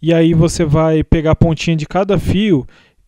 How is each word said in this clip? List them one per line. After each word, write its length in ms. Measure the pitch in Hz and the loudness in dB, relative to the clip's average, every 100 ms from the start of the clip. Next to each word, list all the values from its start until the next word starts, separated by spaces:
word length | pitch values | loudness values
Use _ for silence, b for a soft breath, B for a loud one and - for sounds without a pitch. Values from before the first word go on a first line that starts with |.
E 100 | 160 | 0
aí 220 | 165 160 | 2 4
você 300 | 160 165 - | 2 2 0
vai 400 | 156 160 160 156 | 0 0 2 0
pegar 280 | - 165 156 | 0 0 0
a 40 | 151 | 0
pontinha 400 | 170 156 170 160 | 0 0 -2 -4
de 100 | 147 | -2
cada 320 | 180 196 175 | -4 -2 -2
fio 480 | 175 175 214 143 117 b b b | -2 -2 0 0 -4 b b b